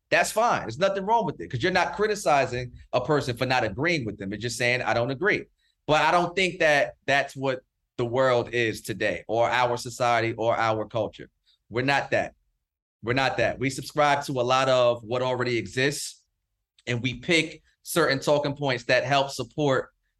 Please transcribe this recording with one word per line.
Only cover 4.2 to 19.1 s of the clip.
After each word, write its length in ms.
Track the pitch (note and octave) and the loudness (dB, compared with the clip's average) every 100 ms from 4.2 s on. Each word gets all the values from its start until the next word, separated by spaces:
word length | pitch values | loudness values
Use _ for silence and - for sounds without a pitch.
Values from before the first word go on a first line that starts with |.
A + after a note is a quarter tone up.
| G2 | -8
It's 120 | G#2+ | -6
just 140 | A#2+ A#2 | -6 -2
saying, 260 | B2 B2 | 0 0
"I 100 | G#2 | 0
don't 160 | A2+ A#2+ | 0 -2
agree." 360 | C3+ G3 E3+ - _ _ _ - | -2 -2 -2 -4 _ _ _ 0
But 140 | D3+ | 2
I 80 | D3+ | 4
don't 240 | F3 F3 F#3+ | 4 2 0
think 240 | F#3 - | -2 2
that 340 | D#3+ D3 - - - | 2 4 2 -4 0
that's 280 | C#3 C3+ C#3 | 0 0 -4
what 260 | C3+ B2+ - _ _ - | -4 -4 -8 _ _ -6
the 80 | A#2+ | -2
world 480 | B2 C3 B2 A#2 | 2 4 2 0
is 280 | A#2+ A2+ G#2 | -2 -2 -2
today, 420 | - F#2+ G#2 E2+ - | -8 -4 -2 -4 -2
or 220 | A2+ A#2 | 0 2
our 280 | A#2+ B2 A#2+ | 2 0 -2
society, 560 | B2+ A#2+ A#2+ A#2 A2+ | -6 -2 2 2 0
or 220 | A2 A2+ A2 | -2 0 2
our 280 | A2+ A2 G2+ | 0 0 -2
culture. 440 | A#2 G2+ - - _ _ _ - | -4 -4 -8 -20 _ _ _ -8
We're 160 | G#2+ C3 | -2 0
not 260 | C#3 - | 0 0
that. 220 | A2 E2+ - _ _ _ _ _ _ | -2 -2 -8 _ _ _ _ _ _
We're 120 | G#2 | -4
not 240 | B2+ C3 B2+ | 0 0 2
that. 200 | G#2+ - | -2 -2
We 120 | C3+ | -4
subscribe 540 | C3+ - D3 D3 C#3+ D3 | -6 -4 2 4 2 0
to 80 | |
a 100 | C3 | -2
lot 240 | A#2+ C3 C3 | 2 2 4
of 340 | B2+ A#2+ A#2+ | 4 4 2
what 180 | G#2+ B2 | -2 -4
already 360 | B2+ B2 B2 A#2 | -2 -2 -2 -2
exists, 640 | G2 B2 C#3 D3 - - _ _ _ _ _ _ - | -4 -2 0 -2 -8 -14 _ _ _ _ _ _ -6
and 160 | A#2+ | -4
we 140 | B2 A#2+ | -4 -4
pick 460 | - E3 D#3 - _ _ | 0 2 2 -6 _ _
certain 360 | - F3 C#3+ C3+ | -4 0 2 2
talking 360 | D#3+ D3 D#3 C3+ | 2 2 0 -2
points 280 | C#3+ A#2+ - | -2 -2 2
that 200 | B2 | 2
help 240 | A#2+ | 4